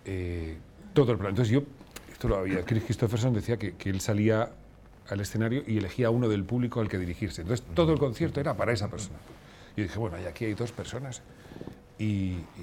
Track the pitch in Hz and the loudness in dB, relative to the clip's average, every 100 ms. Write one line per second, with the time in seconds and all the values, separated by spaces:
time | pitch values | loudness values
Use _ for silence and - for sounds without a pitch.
0 | 95 92 90 85 80 80 - - - - | -6 -4 -2 -4 -6 -10 -14 -18 2 4
1 | 123 110 98 101 113 131 139 - - - | 6 4 2 2 4 4 2 -12 -18 -18
2 | - - 120 98 95 92 87 110 - 104 | -18 -6 0 0 2 0 2 0 0 0
3 | 113 110 127 110 95 117 98 85 98 95 | 2 2 2 2 0 -2 -2 -6 -4 -2
4 | - 104 107 110 117 - - - - - | 0 4 6 4 2 -6 -20 -20 -20 -18
5 | - 98 98 110 113 127 131 107 95 - | -6 -4 -2 0 0 0 0 0 0 2
6 | 113 120 120 104 87 123 123 117 104 98 | 2 4 4 2 2 0 0 0 0 0
7 | 90 87 101 - 82 120 - - 160 147 | -2 -4 -4 -4 -2 -2 0 4 4 6
8 | 135 110 160 139 143 110 104 110 98 - | 2 0 -2 0 -2 0 2 0 0 -6
9 | - - - - - - - - 95 101 | -10 -12 -16 -20 -20 -20 -12 -4 -4 -2
10 | 110 85 90 - 113 101 120 - 92 120 | -4 -4 -8 -4 -4 -2 -4 -6 -8 -8
11 | 139 120 - - - - - - - - | -8 -12 -16 -20 -18 -14 -14 -16 -16 -4
12 | 107 101 95 90 82 - | 0 2 0 -2 -8 -14